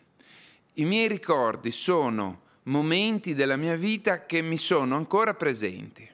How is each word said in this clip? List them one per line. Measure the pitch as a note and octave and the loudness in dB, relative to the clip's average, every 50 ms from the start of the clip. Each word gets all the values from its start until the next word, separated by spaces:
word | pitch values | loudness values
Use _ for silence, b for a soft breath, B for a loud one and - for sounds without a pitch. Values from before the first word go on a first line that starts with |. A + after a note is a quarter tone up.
| _ _ _ B B B B B B B B B B B _ | _ _ _ B B B B B B B B B B B _
I | D#3 D3+ | -2 0
miei | E3 G3+ A3 A3+ A3+ | 2 2 2 2 0
ricordi | G#3+ F#3+ - - D#3+ C#3 B2 A2+ G#2+ - - A#2 | 0 -4 0 2 2 4 4 2 0 -2 -6 -6
sono | A2+ - - F3+ F3+ E3 C#3+ B2 A2+ G#2+ G2+ F#2+ F2+ F2+ b b b b b | -6 -4 0 2 2 4 4 2 0 0 -2 -4 -6 -10 b b b b b
momenti | C3 C3+ D3 D3+ D#3 E3 F#3 G#3 A3 A3 G#3 - F3+ D3+ | -2 0 0 2 2 2 2 2 0 -2 -2 -4 -4 0
della | C#3 C3+ C3+ C3+ | 0 0 0 2
mia | C3+ D#3 E3 E3 | 0 0 -2 -2
vita | E3 F3 G#3+ A3 G#3+ - G#3+ F#3 F3 - | 0 0 -2 -2 0 0 0 -2 -2 -4
che | - E3+ E3 | -4 -2 -2
mi | D#3+ E3 E3 | 0 0 -4
sono | D#3 - - F#3 D#3 C3+ B2+ C3 | -4 0 2 2 2 2 2 0
ancora | D3+ D#3+ - - G3+ A3+ A3 G3+ | -2 -2 0 2 2 2 2 0
presenti | - E3+ D3 B2+ A2 G#2+ F#2+ F#2 - G#2+ A2 - - G#2+ - | 0 -2 -2 -2 0 -4 -4 -4 -6 -14 -16 -16 -20 -20 -20